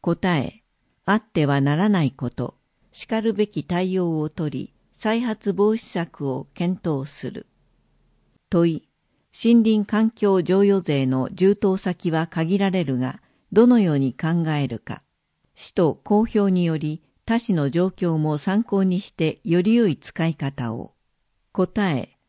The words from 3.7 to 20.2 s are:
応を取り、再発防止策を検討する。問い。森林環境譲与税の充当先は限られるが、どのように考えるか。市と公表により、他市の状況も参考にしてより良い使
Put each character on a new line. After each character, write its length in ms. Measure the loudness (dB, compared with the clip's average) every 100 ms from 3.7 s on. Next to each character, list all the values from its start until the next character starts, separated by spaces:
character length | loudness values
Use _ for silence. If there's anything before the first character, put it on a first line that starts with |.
| -2 -2 -2
応 220 | -2 -2
を 80 | -4
取 300 | -6 -6 -6
り、 160 | -12 _ _
再 300 | _ -4 -2
発 300 | -2 -4 -4
防 240 | 0 0 0
止 20 |
策 520 | -6 -8 -8 -6 -6
を 180 | -6 -8
検 280 | -4 -4 -2
討 260 | -4 -4 -6
す 220 | -12 -12
る。 160 | -12 -18 _ _ _ _ _ _ _ _ _ _
問 220 | 2 2
い。 160 | 0 _ _ _ _ _
森 300 | -2 4 4
林 240 | 4 2 0
環 240 | 0 0
境 320 | 0 0 2
譲 220 | 2 2
与 200 | 4 2
税 220 | 0 0 0
の 220 | 0 -4
充 220 | 0 2
当 220 | 2 0 0
先 340 | -4 -4 -2
は 160 | -2 -2
限 320 | -4 -2 0
ら 120 | 0
れ 140 | 0
る 140 | -2 -2
が、 220 | -4 -8 _ _ _
ど 160 | 4 6
の 100 | 6
よ 140 | 4
う 60 | 2
に 160 | 0
考 340 | -2 -2 0 0
え 160 | -2 -4
る 140 | -6
か。 220 | -12 -14 _ _ _ _ _
市 180 | -16 -8
と 280 | 0 0 0
公 180 | 0 0
表 300 | 2 0 2
に 140 | 2
よ 120 | 0 -2
り、 260 | -4 -6 _ _
他 140 | -2 -2
市 160 | 0
の 160 | 0 0
状 180 | 0 -2
況 300 | -2 -2 0
も 180 | 0 -2
参 280 | -2 -2
考 180 | 0 0
に 180 | 0 -2
し 120 | -6
て 260 | -4 -4 -4
よ 180 | -2 0
り 120 | 4 4
良 100 | 2
い 100 | 0
使 300 | -8 -4